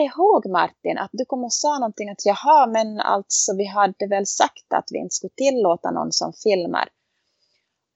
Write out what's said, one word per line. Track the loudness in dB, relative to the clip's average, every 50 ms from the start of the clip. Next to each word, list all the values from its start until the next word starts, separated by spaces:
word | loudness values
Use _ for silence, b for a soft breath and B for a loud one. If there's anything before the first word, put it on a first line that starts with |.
| 2
ihåg, | 2 2 2 4 4 4 4 2
Martin, | 0 0 0 0 0 -2 _ -6 -6 -4 -4
att | -6 -8
du | -6 -6 -6
kom | -4 -4 -6 -6
och | -4
sa | -4 -2 -2 -2 -2 -2
någonting | -4 -6 -6 -8 -10 -10
att, | -8 -4 0
"Jaha, | 0 0 2 4 6 6 6 6
men | 4 2 0 -2 -2 -2 -4
alltså, | -2 0 0 -2 -2 -2 -2 -2 -2 -2 -2
vi | -2 -4
hade | -2 0 0 0 0 0 -2 -4
väl | -2 -2 -2 -2
sagt | -2 0 0 0 0 -2 -6 _ -4
att | -4 -4 -4 -4
vi | -8 -8
inte | -8 -6 -8
skulle | -8 -10 -8 _
tillåta | -2 0 0 2 2 2 2 2 0 -2 -6
någon | -4 -4 -4 -4
som | -4 -4 -4 -4
filmar." | -6 -4 0 0 0 0 0 -2 -2 -2 -2 -4 _ _ _ _ _ _ _ _ _ _ _ _ _ _ _ _ _ _ _ _ _